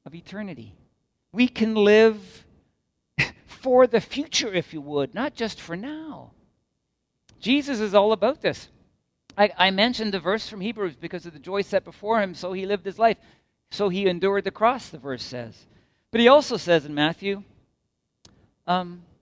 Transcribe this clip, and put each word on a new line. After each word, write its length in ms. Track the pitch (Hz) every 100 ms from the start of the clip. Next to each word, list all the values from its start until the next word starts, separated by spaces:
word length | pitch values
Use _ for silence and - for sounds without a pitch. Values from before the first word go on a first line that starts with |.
| -
of 80 |
eternity. 640 | 165 - 196 202 131 110 - _ _ _ _ _
We 160 | 202 247
can 280 | - 220 220
live 720 | 202 214 220 214 - - _ _ _ _ _ _ _ -
<laughs> 60 | - - -
for 420 | - 262 254 247
the 140 | 226
future, 520 | - 254 294 - 254
if 200 | 185 -
you 80 | 160
would, 340 | 143 147 135 202
not 180 | 285
just 280 | - 214 -
for 160 | - 175
now. 540 | 254 311 320 170 123 _ _ _ _ _ _ _ _ _ _ _
Jesus 380 | 208 285 277 233
is 120 | 214
all 200 | 202 208
about 280 | 208 220 -
this. 280 | 185 - - _ _ _ _ _ _ -
I, 140 | 208 175
I 140 | 190
mentioned 420 | 190 233 226 220
the 60 | 190
verse 280 | 160 220 -
from 140 | 208
Hebrews, 340 | 202 226 185 139
"Because 300 | 165 180 170
of 80 |
the 60 | 151
joy 220 | 175 202
set 220 | 190 196
before 380 | - - 208 226
him, 120 | 196
so 200 | 160 180
he 120 | 190 190
lived 200 | 202 196
his 120 | 180
life. 200 | 226 - _ _ _ _ _
So 200 | - 208
he 180 | 185 196
endured 380 | 170 196 196 196
the 60 |
cross," 380 | - 240 262 -
the 80 | 151
verse 260 | 139 123
says. 440 | - 127 113 - _ _ _ _ _
But 120 | 233
he 80 | 233
also 260 | 294 277 226
says 300 | 175 170 147
in 80 |
Matthew, 500 | 147 151 165 196 196 202 _ _ _ _ _ _ _ _ _ _ _ -
um, 360 | 180 175 175 - _